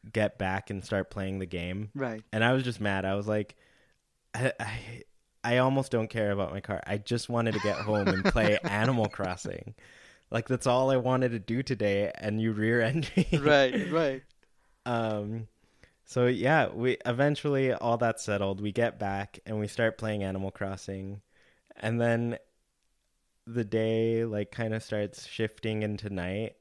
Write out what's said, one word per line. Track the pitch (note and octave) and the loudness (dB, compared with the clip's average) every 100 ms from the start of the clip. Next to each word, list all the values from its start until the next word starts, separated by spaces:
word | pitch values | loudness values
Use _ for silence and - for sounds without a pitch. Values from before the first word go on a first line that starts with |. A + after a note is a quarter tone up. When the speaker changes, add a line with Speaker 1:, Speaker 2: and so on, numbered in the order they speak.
| G#2+ | -4
Speaker 1:
get | G#2+ G#2 - | -2 -2 -2
back | F#2+ F#2+ - | -4 -4 -6
and | G2+ | -10
start | - G2+ - | -4 -4 -2
playing | - F#2+ F#2+ | -6 -6 -6
the | F#2 | -6
game. | F2+ F2 F#2+ G#2 | -6 -6 -6 -8
Speaker 2:
Right. | C#3 C3 A2 - | -6 -6 -8 -6
Speaker 1:
And | A2 | 0
I | A2+ | 2
was | C3+ | 2
just | B2 A2+ | 0 -2
mad. | G#2 G2 F#2+ | 0 0 0
I | |
was | G2+ G#2 | 0 0
like, | G#2+ G2+ - _ _ _ _ _ _ _ | -2 -2 -10 _ _ _ _ _ _ _
"I, | A2+ B2+ - | -4 -2 -2
I, | G#2+ A2+ A2 A#2 - _ _ _ | -8 -8 -12 -16 -18 _ _ _
I | A#2 B2 | 0 4
almost | B2+ C3+ C3+ | 4 2 0
don't | A#2+ A2 | -2 -2
care | A2+ G#2 | -2 0
about | G2+ F2+ | 0 -2
my | F#2 | -4
car. | - G2 - | -6 -6 -4
I | G2+ | -6
just | - A#2+ - | -2 -4 0
wanted | A#2+ A#2 | 0 0
to | G#2+ | 0
get | G#2 G2 | 0 -2
home | G#2+ G#2+ F#2+ | 0 2 2
and | F#2+ G2 | 2 2
play | A#2+ G#2+ G#2 | 4 2 2
Speaker 2:
<laughs> | - | 0
Speaker 1:
Animal | G2+ A#2 B2+ G#2 | 0 0 2 0
Crossing. | - F#2+ F2+ G#2 F#2 - A2 - - - - _ | -2 -6 -6 -8 -10 -14 -18 -20 -20 -20 -20 _
Like, | A2+ - | -4 -2
that's | B2+ C3+ | 0 4
all | B2 C3 | 4 4
I | C3+ | 4
wanted | B2 B2+ B2+ | 4 2 2
to | A#2 | 0
do | G2 A#2 | -2 -2
today, | C3+ A#2 G#2 G2+ G2+ - | 0 0 2 2 0 -2
and | G#2+ G#2+ | -4 0
you | A2+ | 0
rear-end | G#2+ A2 A#2+ A2+ D3+ D#3 - | 2 2 4 2 0 0 0
me." | - | 2
<laughs> | D#3+ | 2
Speaker 2:
Right, | C#3+ D3 C3+ B2+ - | 6 6 6 2 0
right. | D#3+ D3+ C3 - _ _ _ _ _ - | 0 0 -2 -10 _ _ _ _ _ -4
Speaker 1:
Um, | A#2 A2+ G#2+ G#2 A2+ A2 _ _ _ - _ _ | -2 0 -2 -4 -6 -8 _ _ _ -20 _ _
so, | - B2 | 2 4
yeah, | B2 A#2+ D#3 A#2+ | 4 4 4 4
we | - B2 A#2 - | 0 0 0 -2
eventually, | A#2+ C#3+ D3 D3 C#3 C3 | 2 2 2 0 2 2
all | A#2 A#2+ A#2 | 2 2 2
that's | A#2 A2+ | 2 0
settled. | - G2+ G2 G2 | -2 0 0 0
We | G#2 | -2
get | G2+ A#2 - | 2 0 0
back, | G2+ G2 G2+ - - | -4 -4 -6 -10 -8
and | G#2+ | -4
we | G#2 | -4
start | - A2+ A2 | 0 0 0
playing | A2 G#2 | -4 -2
Animal | G2 F#2+ F#2+ | -4 -4 -6
Crossing. | - G2 F#2+ - G2 G2 G2+ _ _ _ _ _ - | -6 -8 -8 -8 -8 -8 -12 _ _ _ _ _ -6
And | A2 A#2 | -2 2
then | A#2 A#2 A#2 A#2 _ _ _ _ _ _ _ _ _ _ - | 2 2 0 -4 _ _ _ _ _ _ _ _ _ _ -8
the | A#2 | -4
day, | G#2+ A2 A2 A2+ A2+ A2+ A#2 | 0 2 2 2 2 2 0
like, | G#2 G2+ | -2 -4
kinda | - A2+ A2 | -4 -2 -4
starts | - G#2+ G2+ - - | -4 -4 -4 -6 -16
shifting | - A2 - A2 G#2+ | -4 -4 -2 -4 -2
into | G#2+ G#2 G#2+ | -2 -4 -6
night | G2 F2 G2 A2 - | -4 -4 -4 -6 -10